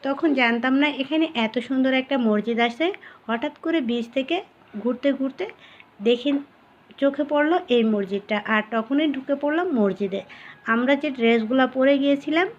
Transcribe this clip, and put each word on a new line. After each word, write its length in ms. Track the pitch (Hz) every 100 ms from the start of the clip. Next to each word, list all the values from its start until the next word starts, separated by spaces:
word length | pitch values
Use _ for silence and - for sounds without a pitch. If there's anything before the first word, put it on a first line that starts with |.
তখন 260 | 269 277 330
জানতাম 400 | 262 240 233 262
না 140 | 269 294 262
এখানে 240 | 269 311 320
এত 200 | 240 220 247
সুন্দর 340 | 240 262 262
একটা 240 | 262 262 277
মসজিদ 400 | 226 208 208 233
আছে। 260 | 233 233 339 403 - - -
হঠাৎ 280 | 233 294 294
করে 200 | 330 330
বিচ 260 | 240 240 233
থেকে 220 | 269 262 339 - _ - 208
ঘুরতে 300 | 226 247 285
ঘুরতে 320 | 277 269 - 403 - - - - _
দেখে 280 | 208 240 285 285 285 _ _ _ _ -
চোখে 240 | 277 277
পড়লো 320 | 294 294 302 349 359
এই 160 | 240
মসজিদটা, 520 | 220 214 196 196 - 208 208
আর 160 | 214 208
তখনই 380 | 226 226 277 311
ঢুকে 260 | 262 262 277
পড়লাম 300 | 285 311 370
মসজিদে। 480 | 262 202 185 202 196 - - - - -
আমরা 260 | 226 254
যে 140 | 277 302
ড্রেসগুলো 540 | 262 226 233 220 262 254 262
পরে 180 | 269 285
গিয়েছিলাম 480 | 277 285 294 311 392